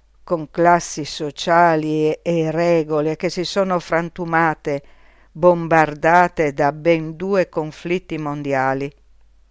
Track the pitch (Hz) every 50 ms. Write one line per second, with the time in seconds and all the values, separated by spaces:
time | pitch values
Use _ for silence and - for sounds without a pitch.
0 | _ _ _ _ _ - 180 160 151 - - 180 170 175 175 170 - - - 165
1 | 147 - - - 156 147 - - - 180 170 170 175 170 160 156 156 156 151 156
2 | 151 151 156 - - 175 175 165 160 160 156 165 170 175 170 165 151 151 156 151
3 | 151 156 156 - - 170 - 185 170 147 - 202 190 190 185 175 - - 170 165
4 | 170 165 - - 175 165 165 165 165 160 151 - - 156 143 143 - - - _
5 | - - _ _ _ _ - 160 165 180 175 170 165 156 165 160 156 147 151 147
6 | 139 160 170 180 175 175 - - 160 147 139 151 147 143 147 156 147 170 170 160
7 | 156 160 160 156 185 190 202 190 170 - - 170 156 156 - - - 170 175 185
8 | - - 170 156 151 147 147 147 143 139 139 131 131 135 135 135 139 139 - _
9 | _ _ _ _ _ _ _ _ _ _